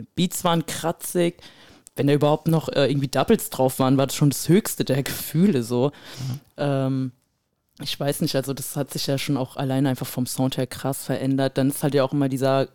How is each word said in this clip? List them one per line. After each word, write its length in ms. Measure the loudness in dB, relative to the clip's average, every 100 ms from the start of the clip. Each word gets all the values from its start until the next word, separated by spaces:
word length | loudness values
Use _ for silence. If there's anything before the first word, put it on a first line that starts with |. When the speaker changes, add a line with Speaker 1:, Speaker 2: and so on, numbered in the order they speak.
| -10 -2
Speaker 1:
Beats 280 | -2 0
waren 220 | 0 0 0
kratzig. 720 | -4 -4 -6 -4 0 0 -2 -14 -20 -20 -20 -14 -2
Wenn 120 | 2
da 60 |
überhaupt 340 | 4 4 2 2
noch, 180 | 0 2
äh, 180 | 2 2
irgendwie 180 | 2 0
Doubles 420 | 0 4 2 2
drauf 280 | 0 0 2
waren, 160 | 4 4
war 100 | 2
das 80 | 2
schon 160 | 2
das 180 | 2 4
höchste 340 | 2 2 -2
der 200 | -2 0
Gefühle, 600 | -2 -6 -4 2 4 2
so. 280 | 0 0 0
Speaker 2:
Mhm. 480 | -2 -12 -10 -8 -8 -12 -6
Speaker 1:
Ähm, 540 | -2 0 0 -2 -4 -8 _ _ _ _ _ -14
ich 160 | -10 -4
weiß 220 | -4 -2
nicht, 160 | -2 -2
also 160 | -4
das 220 | -6 -6 -6
hat 160 | -6
sich 160 | -4 -4
ja 100 | -2
schon 200 | -2 -2
auch 180 | -2 -4
alleine 320 | -2 0 0
einfach 180 | 0 -4
vom 180 | -4 -4
Sound 320 | -2 -2 -2
her 100 | -4
krass 380 | -4 -6 -6 -4
verändert. 520 | -4 0 0 0 0
Dann 120 | 0
ist 120 | 0
halt 120 | 0
ja 100 | 2
auch 80 | 2
immer 160 | 0 0
dieser 400 | 0 2 2 0